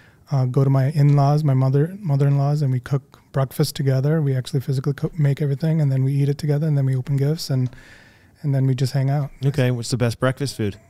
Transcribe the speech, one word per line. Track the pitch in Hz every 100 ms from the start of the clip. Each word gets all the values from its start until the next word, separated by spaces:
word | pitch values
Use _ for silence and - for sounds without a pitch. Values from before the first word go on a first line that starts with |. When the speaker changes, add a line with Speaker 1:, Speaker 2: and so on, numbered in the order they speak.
| - _ -
Speaker 1:
uh, | 139 127
go | 135
to | 139
my | 135 131
in-laws, | 143 143 143 139 151
my | 151
mother, | 131 131 139 160 202
mother-in-laws, | 185 139 143 143 139 147
and | 135
we | 127
cook | - 139 - - _
breakfast | 139 131 - 143
together. | - 135 131 143 160
We | 139 131
actually | - 139
physically | 131 131 147
cook, | 135 156 165
make | 139 135
everything, | 147 139 160 160
and | 143
then | 135
we | 135
eat | 139 143
it | 143
together, | 147 147 160
and | 143
then | 135
we |
open | 131 127 139
gifts, | 139 160 -
and, | 131 127 - - - - _ _ _
and | 147
then | 135 135
we | 127
just | 131
hang | 139 135
out. | 147 135 -
Speaker 2:
Okay, | 139 135 123
what's | 123 113
the | 117
best | 120 117
breakfast | 127 - 139 -
food? | 104 -